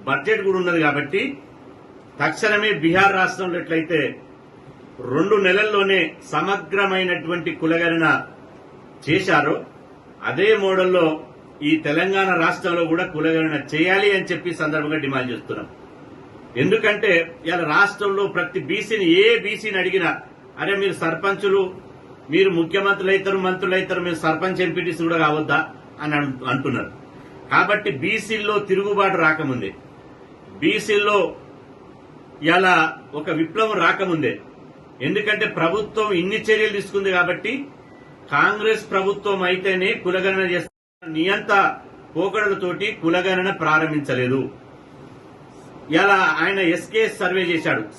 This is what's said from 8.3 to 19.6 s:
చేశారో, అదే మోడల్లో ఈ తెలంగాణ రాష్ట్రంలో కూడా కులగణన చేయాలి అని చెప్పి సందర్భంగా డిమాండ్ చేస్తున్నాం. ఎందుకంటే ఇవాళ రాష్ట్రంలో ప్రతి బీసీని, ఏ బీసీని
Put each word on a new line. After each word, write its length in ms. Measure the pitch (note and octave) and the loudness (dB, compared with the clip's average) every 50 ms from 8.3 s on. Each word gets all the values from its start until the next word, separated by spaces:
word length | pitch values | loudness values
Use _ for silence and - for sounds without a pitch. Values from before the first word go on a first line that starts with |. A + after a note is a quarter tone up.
| - - - - - - - - - - - - - - - C#3 | -16 -20 -20 -20 -20 -20 -20 -20 -20 -20 -20 -20 -20 -10 -2 0
చేశారో, 540 | E3 F#3+ F#3 F#3+ D#3+ D3 C#3 D3+ - - - - - - - - - - - - - - - | 0 0 2 2 2 2 2 0 -2 -2 -6 -12 -18 -20 -20 -20 -20 -20 -20 -20 -18 -10 -8
అదే 320 | A#2 C3 D#3+ G3 A3 A3 | -6 -2 2 2 4 4
మోడల్లో 640 | G3+ G3 F#3+ F#3+ F#3 F3+ F#3 F#3 F3+ E3 D#3 D#3 - - - - - - - - - | 4 2 2 2 2 2 2 4 4 4 2 0 -2 -8 -14 -20 -20 -20 -20 -10 -4
ఈ 140 | D3 D3+ D#3+ | 0 0 0
తెలంగాణ 640 | D#3 D#3 D3 D3 E3 F#3 F#3+ G3 G3 F#3+ F#3 F3 E3 | 0 0 0 0 0 0 0 0 0 2 2 2 2
రాష్ట్రంలో 440 | E3 F3 E3 - - F3 E3+ F3 E3 | 0 0 0 -2 -2 -2 0 0 0
కూడా 200 | D#3 E3 F3+ E3+ | 0 0 -2 -2
కులగణన 580 | - D3+ D3+ D#3+ D#3+ D#3+ D#3+ D#3+ D#3 D3+ C3+ C#3 - D3+ | -4 -4 -2 0 2 2 2 0 0 -2 -4 -4 -4 -2
చేయాలి 380 | D#3 E3+ F#3 F#3+ G3 G#3 G3+ | 0 2 2 2 2 4 2
అని 120 | G3 F#3 E3 | 2 2 0
చెప్పి 300 | F3+ F3 - - F3 D#3+ | -2 -6 -4 -4 -6 -4
సందర్భంగా 420 | - D#3 D3 D#3 D3+ D3 D3+ D#3 | -4 -2 -2 -2 -2 -2 -2 -2
డిమాండ్ 340 | D3+ C#3 C3+ C3+ B2+ B2 B2 | -2 -2 -2 -2 -2 -4 -4
చేస్తున్నాం. 360 | A2+ - - - A2 G#2 G2+ - - - - - - - - - - - - - - - - - - | -6 -8 -8 -10 -10 -10 -10 -12 -16 -20 -20 -20 -20 -20 -20 -20 -20 -20 -20 -20 -20 -20 -20 -8 -2
ఎందుకంటే 800 | A#2+ C#3+ F#3 A3 A3 A3 G#3 G#3 G3+ A3 G3+ F3 E3 E3 E3 - - D3+ | 0 2 2 2 2 2 2 2 2 2 4 4 2 2 -2 -6 -8 -4
ఇవాళ 180 | E3 F3+ F3 D#3+ | -4 -2 -2 0
రాష్ట్రంలో 600 | D3+ D3+ D#3 G3+ G3+ - - G3+ G3 G3 G3+ G3+ | 2 4 4 4 4 2 -2 -2 0 0 0 0
ప్రతి 340 | - - F3+ E3+ - - F3+ | 0 0 -2 -4 -2 -4 -6
బీసీని, 440 | C3+ C3+ F#3 G#3+ - - A3 G#3 F#3 | -4 -4 -4 -4 -2 -2 -2 2 4
ఏ 340 | D#3+ E3+ F#3+ G#3 A#3 A#3 A3 | 4 6 6 6 6 4 4
బీసీని 400 | F#3 G#3 G#3+ F3 | 0 -4 -6 -6